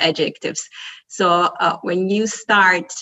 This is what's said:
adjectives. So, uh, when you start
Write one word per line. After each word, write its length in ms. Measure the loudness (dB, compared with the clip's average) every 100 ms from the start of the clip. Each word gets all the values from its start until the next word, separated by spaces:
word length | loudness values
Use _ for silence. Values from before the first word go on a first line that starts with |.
adjectives. 640 | -2 0 -2 -4 -8 -8 -12 -16 -18 -20 _
So, 200 | -2 2
uh, 480 | 4 2 0 -2 -2
when 260 | -4 -2 0
you 180 | 0 -2
start 680 | -4 0 4 4 2 -2 -12